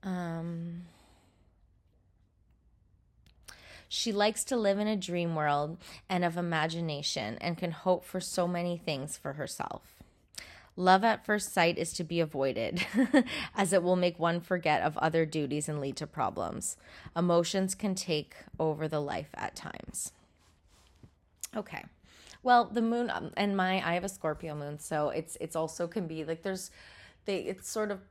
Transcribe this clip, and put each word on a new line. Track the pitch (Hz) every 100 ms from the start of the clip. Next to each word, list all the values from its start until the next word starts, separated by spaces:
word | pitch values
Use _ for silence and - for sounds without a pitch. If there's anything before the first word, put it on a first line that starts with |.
Um, | 196 185 175 165 165 170 170 170 175 - - - _ _ _ _ _ _ _ _ _ _ _ _ _ _ _ _ _ _ _ _ _ _ - - - - -
she | - 233
likes | 202 208 220 -
to | 254
live | 208 196
in | 208
a | 214
dream | 185 175 170 160
world | 151 143 151 165 - - -
and | 185
of | 175 170
imagination | 175 165 160 165 165 143 151 - 107 113
and | - 165
can | 175
hope | 160 190 180
for | - 185
so | 180 - 175
many | 175 175 175
things | 170 143 147 -
for | 143
herself. | 143 131 - - - - - - _ _ - - - - -
Love | 185 190
at | 226 214 -
first | 208 -
sight | - 170 170
is | 165
to | -
be | 165 170
avoided, | 156 139 135 120 113 175 185 202 262 277
<laughs> | 254 - - -
as | 196
it | 185
will | 175 180
make | 180 170
one | 165 170
forget | 165 180 160 151
of | 127 151
other | 160 165 156
duties | 156 143 147 147
and | 151
lead | 139 135
to | 151
problems. | - 110 - 85 - - - - - - 170
Emotions | 175 170 170 196 190 190
can | 208
take | 185 - 151 143 - - -
over | 160 151 156
the | 156
life | 143 - 151
at | - - -
times. | - - - - - _ _ _ _ _ _ _ _ _ - _ _ _ - -
Okay. | - - - _ _ - - - 254
Well, | 240
the | 233 214
moon, | 226 233 240
um, | - - -
and | 202 196
my, | 185 190 165
I | 175
have | 185
a |
Scorpio | - 160 151 165 151
moon, | 143 147
so | - 156 147
it's, | 156 160 -
it's | 165
also | 165 160 - 170
can | - 170
be, | 160
like, | 156 165
there's, | 196 190 - - - - - - -
they, | 196
it | - 190 -
sort | 226 214
of | 196 -